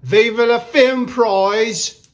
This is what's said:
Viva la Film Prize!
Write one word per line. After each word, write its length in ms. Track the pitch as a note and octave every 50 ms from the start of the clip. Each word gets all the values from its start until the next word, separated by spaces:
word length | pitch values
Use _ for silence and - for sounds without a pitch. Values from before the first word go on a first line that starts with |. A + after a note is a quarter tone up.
| -
Viva 400 | B2 D#3 G#3 A3 A#3 G#3+ A#3 A#3+
la 140 | A#3 A#3 A#3
Film 460 | A#3 - - D4+ C4 B3+ C4 B3+ B3
Prize! 880 | A#3+ - B3+ A#3 A3 G3 F#3+ F#3+ G3 G3+ A3 A3 A3+ G#3+ D#3+ - - - _ _ -